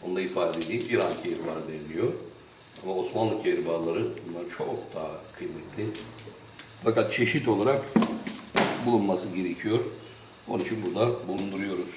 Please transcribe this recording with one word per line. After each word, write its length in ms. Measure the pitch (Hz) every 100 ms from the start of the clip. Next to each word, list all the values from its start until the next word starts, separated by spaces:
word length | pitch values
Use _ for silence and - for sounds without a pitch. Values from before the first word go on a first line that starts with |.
| 87
Onu 100 | 92
da 40 |
ifade 380 | 95 92 85 82
edeyim. 280 | 80 110 -
İran 220 | 113 90 -
kehribarı 460 | 90 78 82 80 76
deniliyor. 440 | 78 76 80 117 - - - - - - -
Ama 120 | 92
Osmanlı 480 | 95 90 107 110 87
kehribarları 640 | 90 87 80 82 82 85 - - 85
bundan 200 | 85 87 -
çok 360 | - - -
daha 160 | 80 78 - - -
kıymetli. 640 | 90 78 - - 107 - - - - - - - - -
Fakat 280 | 113 113 107
çeşit 360 | - 120 151 120
olarak 340 | 101 110 139 - - - - - - - - - - 120
bulunması 420 | 117 98 90 -
gerekiyor. 500 | 90 90 87 107 117 - - - - - - -
Onun 160 | -
için 140 | 90 110 92
burada 420 | 90 120 120 90
bulunduruyoruz. 600 | 95 98 95 101 90 87